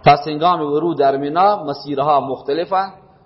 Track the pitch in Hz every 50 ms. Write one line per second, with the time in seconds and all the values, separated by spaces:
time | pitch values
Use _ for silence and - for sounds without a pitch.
0 | - 151 143 147 - 160 151 151 160 180 175 165 151 147 143 151 165 170 160 139
1 | 143 135 139 135 143 147 156 175 190 208 208 - 156 143 143 - - 143 143 131
2 | 139 151 147 139 127 131 127 - - 139 143 165 180 175 196 185 196 196 - -
3 | - _ _ _ _